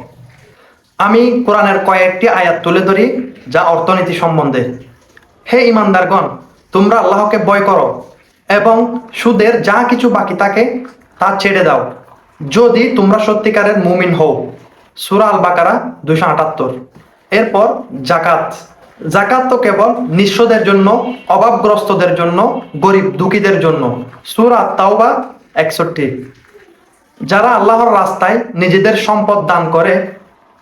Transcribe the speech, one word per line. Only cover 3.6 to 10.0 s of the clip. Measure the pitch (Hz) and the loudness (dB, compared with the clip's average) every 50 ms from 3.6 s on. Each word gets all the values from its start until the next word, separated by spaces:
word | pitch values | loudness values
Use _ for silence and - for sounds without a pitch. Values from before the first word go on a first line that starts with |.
অর্থনীতি | 185 170 170 - 165 180 190 185 175 175 165 | 2 2 0 0 0 0 0 -2 -2 -2 -4
সম্বন্ধে। | - 175 165 160 151 139 135 127 123 113 123 - - - - - _ _ _ _ - _ _ _ _ - - 233 | -2 -2 -2 0 0 0 0 -2 -2 -4 -4 -6 -12 -16 -20 -20 _ _ _ _ -20 _ _ _ _ -6 0 2
"হে | 254 240 | 2 4
ঈমানদারগণ, | 233 220 214 202 196 190 185 185 180 196 185 - - - - - - _ _ _ _ | 4 2 2 2 2 2 2 2 2 0 0 -2 -2 -8 -12 -20 -20 _ _ _ _
তোমরা | - 196 202 214 233 | 0 2 2 4 2
আল্লাহকে | 226 214 - 202 202 208 214 220 | 2 2 2 2 0 0 0 0
ভয় | 208 - 196 202 202 | 0 0 0 0 2
করো | 196 196 185 - - - - - - - - _ _ _ _ _ _ - | 2 2 2 2 0 -2 -4 -8 -14 -20 -20 _ _ _ _ _ _ -2
এবং | 196 208 208 226 226 233 240 240 - - - - - | 0 2 2 2 2 2 0 -2 -4 -8 -12 -12 -8
সুদের | - - 233 214 196 208 233 233 226 | -2 0 0 2 2 2 2 2 0
যা | - 247 240 247 240 | 0 0 0 0 0
কিছু | 247 247 - | 0 0 0